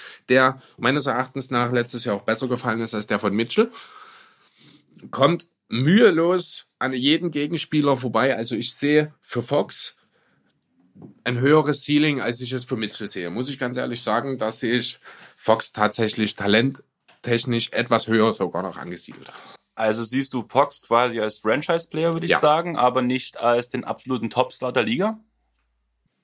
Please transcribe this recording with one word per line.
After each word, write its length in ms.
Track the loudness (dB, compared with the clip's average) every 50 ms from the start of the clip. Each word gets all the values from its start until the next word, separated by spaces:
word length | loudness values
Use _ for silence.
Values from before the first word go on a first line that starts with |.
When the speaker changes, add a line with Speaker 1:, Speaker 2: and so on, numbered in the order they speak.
| -18 -18 -20 -14 _ 2
Speaker 1:
der 340 | 4 6 6 4 2 0 -12 -20 _ -2
meines 280 | 0 2 2 2 0
Erachtens 460 | 0 -2 -2 -2 -4 -6 -10 -8 -2
nach 200 | 0 0 0 2
letztes 320 | 0 0 0 -2 -4 -6 -4
Jahr 140 | -2 -4 -2
auch 60 | 0
besser 260 | -2 -2 -2 -2 -4
gefallen 320 | -4 -2 -2 -2 -2 -2
ist 120 | -4 -4 -4
als 140 | -6 -4 -2
der 100 | -2 0
von 160 | 0 0 0
Mitchell. 380 | 0 -2 0 2 2 2 2 0 -14 -20 -20 -20 -20 -20 -20 -20 -20 -20 _ _ _ _ _ _ _ -20 -20 -20 -20 _ _ _ -20 -18 -10
Kommt 380 | -2 2 2 2 2 2 -4 _ _ _ _ -6
mühelos 960 | -2 0 4 6 6 8 8 6 6 4 2 2 2 0 -2 -6 -10 -12 -12 _ _ -4
an 120 | -4 -4
jeden 400 | -2 0 2 4 2 2 2 -2
Gegenspieler 640 | -2 -2 -4 -2 -2 -4 -4 -2 0 2 4 4 2
vorbei. 400 | 2 0 -2 0 2 2 2 2
Also 200 | 0 -2 -4 -4
ich 200 | -4 -4 -6 -6
sehe 380 | -4 0 2 4 4 2 2 -4 _
für 200 | _ -8 -6 -6
Fox 540 | -4 -2 -2 -2 -2 -2 -6 -10 -10 -10 -12 _ _ _ _ _ _ _ _ _ _ _ _ _ _ _ _ _ _ _ _ -20 -20 -20 -20 _ -6
ein 160 | -4 -2 0
höheres 460 | 4 6 6 6 4 4 -2 -2 -2
Ceiling, 340 | 0 2 2 2 2 0 -2
als 220 | -2 -4 -4 -4
ich 100 | -6 -6
es 140 | -6 -8 -6
für 100 | -4 -6
Mitchell 320 | -4 -4 -6 -8 -8 -10 -10
sehe. 220 | -8 -8 -8 -6
Muss 180 | -6 -6 -6 -6
ich 100 | -6 -6
ganz 200 | -6 -6 -4 -4
ehrlich 240 | -6 -6 -6 -6
sagen, 360 | -2 -2 -2 0 0 -2 -4 -4
da 140 | -4 -4
sehe 260 | -4 -4 -2 0 0 0
ich 220 | -2 -4 -8 -10 _ -20 -20 -20 -20 -20 _ _
Fox 340 | 0 0 0 0 0 -8
tatsächlich 640 | -4 0 0 0 0 0 -2 -2 0 0 -2 -2 -2
talenttechnisch 1400 | -4 0 2 2 4 2 2 -2 -6 -16 _ _ _ _ _ -20 _ -4 -2 -2 -2 0 -2 -2 -4 -4 -4
etwas 360 | -2 -4 0 2 2 0 2 2
höher 260 | 4 4 4 4 2
sogar 300 | 0 -4 -4 -2 -4 -6
noch 120 | -6 -8
angesiedelt. 560 | -10 -12 -12 -12 -12 -12 -16 -18 -18 -20 -20 -20 -20 -20 -20 -20 -20 _ _ _
Speaker 2:
Also 280 | -2 0 0 2 0 -2
siehst 300 | -4 -2 -4 -4 -2 -4
du 100 | -6 -6
Fox 360 | -2 2 2 2 2 0 -12
quasi 400 | _ 2 2 4 4 2 0 -2
als 160 | -2 -4 -4 -4
Franchise-Player, 760 | 0 0 0 0 2 0 -2 -2 -2 -4 -6 -2 0 0
würde 140 | 0 0 0
ich 80 | 2 2
Speaker 1:
Ja. 60 | 4
Speaker 2:
sagen, 360 | 4 4 4 2 0 -2 -2
aber 260 | 2 2 2 4 2
nicht 360 | 0 0 0 -2 -4 -6 -10 -2
als 320 | 2 2 2 2 0 -2
den 160 | -6 -8 -6
absoluten 440 | -6 -8 -8 -6 -6 -4 -4 -4 -4
Topstar 440 | 0 0 -2 -2 -2 -6 -6 -2 0
der 100 | 0 0
Liga? 360 | 0 0 0 0 -2 -2 -6 _ _ _ _ _ _ _ _ _ _ _ _ _ _ _ _ _ _ _ _